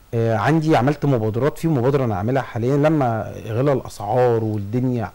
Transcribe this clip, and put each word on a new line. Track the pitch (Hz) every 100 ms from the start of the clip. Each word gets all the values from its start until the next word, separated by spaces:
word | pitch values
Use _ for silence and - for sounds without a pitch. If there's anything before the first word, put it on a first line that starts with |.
| -
آه، | 117 113 110
عندي | 120 160 156 139
عملت | 131 151 143
مبادرات، | 127 110 113 147 -
في | 165
مبادره | 135 127 143
انا | 120 92
عاملها | 107 135
حاليا | - 117 123 143
لما | 156 156 123 110 - 98 110
غلى | 110 143
الاسعار | 127 - - 104 123 123 113
والدنيا، | 110 107 101 123 127 117 -